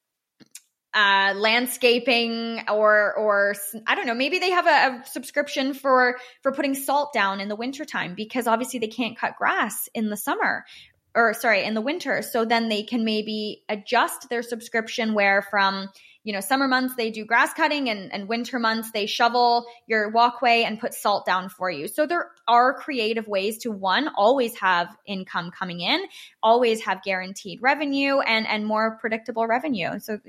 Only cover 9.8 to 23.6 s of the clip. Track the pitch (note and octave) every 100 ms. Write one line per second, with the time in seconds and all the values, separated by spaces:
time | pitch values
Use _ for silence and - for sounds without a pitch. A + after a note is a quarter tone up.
9.8 | - A#3 G#3+ G#3 - G4+ D#4 A2 - -
10.8 | - _ _ - A#3 A3 A#3+ G3 E3+ A3
11.8 | A#3+ E4+ C4+ G3 G#3+ A#3+ A3+ A#3 A3+ G#3
12.8 | G#3+ A#3+ A3 G#3+ G#3+ G#3+ G#3+ - - G#3
13.8 | - A#3+ E4 - - A#3+ A#3+ A3+ - A3+
14.8 | A3 - A3 G#3 G3 G3 - G#3 G3 G3
15.8 | G3 - - _ G#3+ G3 G3+ C4+ C4+ B3+
16.8 | B3+ B3+ A3+ G#3+ G#3+ A#3 D#4 - D#4 D4
17.8 | B3+ G#3 F3+ G3+ G3 A#3 A#3+ B3+ A3+ A3+
18.8 | A3 G#3+ G#3+ - A#3 B3 A#3+ A#3+ A#3 -
19.8 | - A3+ G#3 A3+ A#3+ A#3+ B3 A#3 A3+ A3
20.8 | B3 - A3+ G3+ G#3 F3+ F#3+ - F#3 D3
21.8 | F3 - D4+ F4 E4+ _ - A#3+ B3+ -
22.8 | - C4 G#3+ A3+ G#3+ G3 G3+ A3